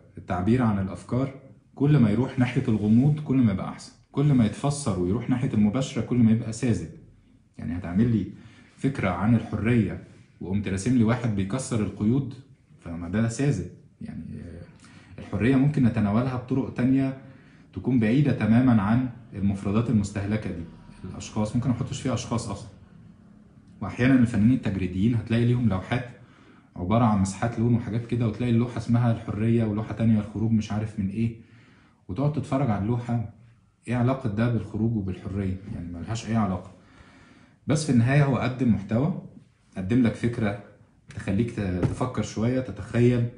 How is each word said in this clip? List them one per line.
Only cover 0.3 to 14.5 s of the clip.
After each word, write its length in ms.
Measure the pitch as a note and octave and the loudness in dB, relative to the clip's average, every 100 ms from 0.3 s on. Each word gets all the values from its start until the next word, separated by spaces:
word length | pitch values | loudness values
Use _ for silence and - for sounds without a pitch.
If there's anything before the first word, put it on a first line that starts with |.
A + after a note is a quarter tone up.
| F2+ F#2+ B2+ | -4 2 2
عن 180 | A#2 G2 | 2 0
الأفكار 540 | F#2 E2+ - B2 C3+ - - - _ - | -2 -6 -6 -2 -2 -6 -20 -20 _ 0
كل 220 | C#3 D3 | 4 6
ما 120 | A2 | 6
يروح 300 | G#2+ C3 - | 4 0 0
ناحية 240 | B2 B2 B2 | 0 0 0
الغموض 520 | G#2+ G#2 A#2 C#3+ D3+ | 0 4 6 6 2
كل 160 | - C3+ | 0 2
ما 160 | A2+ | 4
يبقى 180 | F#2 D2+ | 2 -4
أحسن، 220 | - - - _ | -10 -16 -20 _
كل 220 | - D3 | 0 4
ما 120 | B2+ G#2 | 4 4
يتفسر 540 | - C#3+ D3 A#2 F#2 | 2 -2 -2 -2 -2
ويروح 300 | F2+ A2 - | 0 -2 0
ناحية 240 | A#2+ C3+ | -2 0
المباشرة 480 | A2 G#2 B2+ - B2 | 2 2 2 -2 -4
كل 160 | A2 B2 | -2 4
ما 140 | A2 | 6
يبقى 220 | A2+ A2+ | 4 0
ساذج. 340 | A2 B2+ F#2 D#2+ - - - _ _ _ - | -2 0 0 -2 -12 -20 -20 _ _ _ -12
يعني 200 | - F2 | -8 -8
هتعمل 400 | F2 F#2 B2 A2 | -4 0 2 2
لي 100 | F2 - - - - - | -2 -10 -20 -20 -20 -6
فكرة 320 | C3+ - F#2+ | -4 -2 -2
عن 260 | F2 G#2 A#2 | 0 2 2
الحرية 680 | - G#2 G#2 A#2+ F#2 F2 - - - _ | 0 -2 2 2 2 -2 -12 -20 -20 _
وقمت 260 | F2 G2+ G2+ | -6 -4 -2
راسم 300 | F#2+ B2 B2+ | -4 0 2
لي 60 | |
واحد 320 | G#2+ A#2+ A#2+ G2+ | 4 2 0 -2
بيكسر 440 | F#2+ C3+ - A#2 | -2 -4 -4 -4
القيود، 500 | F#2 - G#2+ C3 - - - - _ - | -4 -2 0 0 -2 -10 -20 -20 _ -20
فما 280 | E2+ E2 F2 | -14 -10 -6
ده 200 | G#2 A#2 | -2 -2
ساذج. 360 | - C#3+ G2+ F2 - - _ | 0 0 0 -4 -12 -20 _
يعني، 220 | - - F2 - | -14 -12 -12 -12
آه، 200 | E2+ | -14